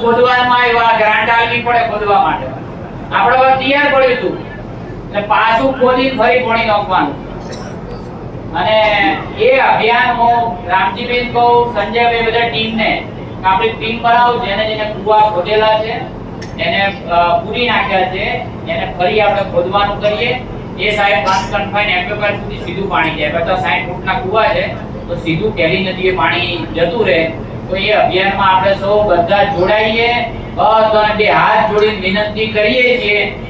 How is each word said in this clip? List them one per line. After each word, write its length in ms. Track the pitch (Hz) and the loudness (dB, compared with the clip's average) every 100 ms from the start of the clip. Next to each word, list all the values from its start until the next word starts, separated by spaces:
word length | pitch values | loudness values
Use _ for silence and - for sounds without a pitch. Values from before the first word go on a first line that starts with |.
ખોદવાનું 500 | 226 233 247 254 247 | 4 4 4 4 4
આવ્યું, 320 | 240 240 233 | 4 4 4
આ 140 | 233 226 | 4 4
ગ્રાન્ટ 320 | 214 214 220 | 2 2 2
આલવી 320 | 233 247 240 | 2 2 -2
પડે 200 | 233 240 226 | 0 0 0
ખોદવા 320 | 208 208 196 | -2 0 2
માટે. 240 | 165 139 120 - - - - - - | 2 0 -6 -10 -12 -12 -12 -12 -6
આપણે 260 | 262 262 254 | 0 2 4
હવે 160 | 262 262 | 4 2
તૈયાર 320 | 262 285 294 | 2 0 2
પડ્યું 240 | 269 262 - | 2 2 2
હતું. 180 | 180 - - - - - - - - | -2 -4 -10 -12 -12 -12 -12 -12 -6
એટલે 140 | 202 | -6
પાછું 500 | 208 226 226 226 269 254 | 0 0 2 2 0 2
ખોદીને 380 | 254 254 269 208 | 2 4 0 2
ફરી 260 | 214 - 226 | 2 2 2
પાણી 220 | 226 220 | 0 0
નાખવાનું. 480 | 208 196 180 143 131 - - - - - - - - - - - - - 180 | 0 0 0 0 -4 -10 -10 -10 -10 -10 -12 -12 -12 -12 -12 -12 -12 -8 -2
અને 220 | 202 220 214 202 202 151 - 196 | 2 4 4 2 2 0 -6 0
એ 100 | 233 262 | 4 4
અભિયાન 520 | 240 208 220 233 190 226 | 4 2 2 2 2 2
હું 180 | 233 240 233 - - | 4 4 0 -4 -2
રામજીભાઈ 640 | 185 240 - 240 247 240 | 0 0 -2 -4 -2 -2
કહું, 400 | 240 240 240 240 | 2 4 4 2
સંજયભાઈ, 520 | 208 220 233 240 233 226 | -2 -2 0 2 2 0
બધા 240 | 233 233 | 0 0
ટીમને, 400 | 220 220 220 220 - - - - - | -2 -4 -2 0 -2 -6 -12 -12 -4
આપણી 300 | 185 226 226 | 0 2 0
ટીમ 240 | 226 226 233 | -2 -6 -2
બનાવો, 460 | 233 240 240 - 196 | 2 4 4 2 -2
જેને 180 | 202 220 | -2 -2
જેને 180 | 214 214 | -2 -4
કુવા 380 | 214 202 214 214 | -4 2 4 4
ખોદેલા 440 | 214 190 214 220 214 | 2 0 2 4 2
છે 140 | 220 - - - - - - - | 0 -6 -8 -10 -12 -12 -10 -6
એને, 340 | 180 - 196 196 - | -2 0 -2 -4 -2
અ, 260 | 170 175 170 | 2 2 2
પૂરી 300 | 190 240 240 | -2 -2 0
નાખ્યા 340 | 226 - 190 | 0 0 0
છે, 240 | 180 185 220 240 - - - | 0 -2 -4 -4 -6 -10 -6
એને 260 | - 190 - | -6 -6 -2
ફરી 220 | 180 214 | 0 2
આપણે 200 | 202 202 | 2 2
ખોદવાનું 600 | 190 175 180 202 202 202 | 0 0 0 0 0 0
કરીએ. 400 | 208 208 240 247 - - - - | -2 0 -2 -4 -6 -10 -10 -4
એ 160 | 214 208 | -2 0
સાહેબ 300 | 202 202 185 | 2 2 2
પાંચ 300 | 190 226 208 | 0 0 -4
કન્ફાઇન 340 | 202 202 208 | -2 -2 0
એક્વિફર 380 | 180 180 208 208 | -2 -2 -4 -2
સુધી 300 | 202 - - | -4 -6 -8
સીધું 320 | - 180 185 | -8 -6 -4
પાણી 260 | 170 160 156 | -2 -2 -2
જાય. 140 | 151 | -2
પચાસ 320 | 170 175 185 | -2 -2 -2
સાઈઠ 240 | 175 175 - | -2 -4 -4
ફૂટના 280 | - - | -6 -4
કૂવા 340 | 247 190 214 214 | -4 -2 0 2
છે, 200 | - - - - - - | 0 -2 -6 -10 -10 -8
તો 80 | 170 | -6
સીધું 400 | 160 165 214 175 | -2 -2 -2 0
કેરી 300 | 165 190 190 | 0 0 -2
નદીએ 300 | 180 185 185 | -2 -2 0
પાણી 520 | 170 170 175 170 - 165 | 0 0 -2 -4 -6 -2
જતું 320 | 170 160 185 | 0 0 2
રહે. 240 | 170 160 - - - - | 2 0 -4 -10 -10 -6
તો 60 | 190 | -4
એ 160 | 202 | 0
અભિયાનમાં 640 | 202 - 180 190 196 196 185 | 2 2 2 0 2 2 4
આપણે 200 | 196 196 | 2 0
સૌ 280 | 196 208 | 2 2
બધા 400 | 208 170 - 202 | 2 2 2 2
જોડાઈએ. 840 | 196 170 190 214 220 226 233 240 - - - - | 2 2 2 2 2 0 0 0 -4 -6 -8 0
બધાને 600 | 156 220 214 214 214 208 | 2 4 4 4 2 2
બે 140 | 214 | 2
હાથ 420 | - 208 214 214 | 4 4 2 2
જોડીને 220 | 208 214 | 2 2
વિનંતી 540 | 202 185 202 208 208 220 | 0 -2 -2 -2 -2 -2
કરીએ 500 | 214 214 254 240 247 | 0 2 2 2 2
છીએ 280 | 208 208 208 - | 0 0 -2 -6